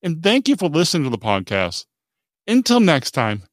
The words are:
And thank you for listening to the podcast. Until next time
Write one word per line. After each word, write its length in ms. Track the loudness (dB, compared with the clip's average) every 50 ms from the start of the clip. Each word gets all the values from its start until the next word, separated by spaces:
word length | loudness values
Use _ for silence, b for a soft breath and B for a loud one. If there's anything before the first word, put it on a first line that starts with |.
| -4
And 180 | -6 -6 -2
thank 260 | 0 2 2 2 2 0
you 80 | -2
for 140 | 0 0 0
listening 360 | 0 0 0 0 0 -2 -2
to 40 | -2
the 80 | -4 -6
podcast. 680 | -2 0 0 0 0 -2 -2 -2 -2 -2 -4 -10 -14 _ _ _ _ _ _ _ _ _ _ _ _
Until 340 | 0 0 0 2 2 2 4
next 320 | 4 4 2 2 0 -4
time 320 | -4 -2 -2 -2 -4 -6 -10 _